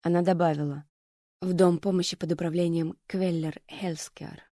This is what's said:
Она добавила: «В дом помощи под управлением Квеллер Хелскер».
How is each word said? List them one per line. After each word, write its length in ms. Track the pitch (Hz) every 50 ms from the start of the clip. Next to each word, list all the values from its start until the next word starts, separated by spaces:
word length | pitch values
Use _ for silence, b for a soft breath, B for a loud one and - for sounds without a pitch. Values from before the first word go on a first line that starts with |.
| -
Она 180 | 170 175 175
добавила: 640 | 175 180 185 165 175 165 151 147 147 143 139 143 147 _ _ _ _ _ _ _ _ _ _ _
«В 120 | 180 185 180
дом 260 | 170 190 180 175 165
помощи 360 | - 196 185 180 175 - -
под 160 | - - 160
управлением 640 | 170 - 170 170 156 175 175 170 165 165 160 160 - _ _
Квеллер 520 | _ - 190 185 185 170 165 160 156 151 - _
Хелскер». 760 | _ - - 196 180 160 156 - - _ - 156 - - - - _ _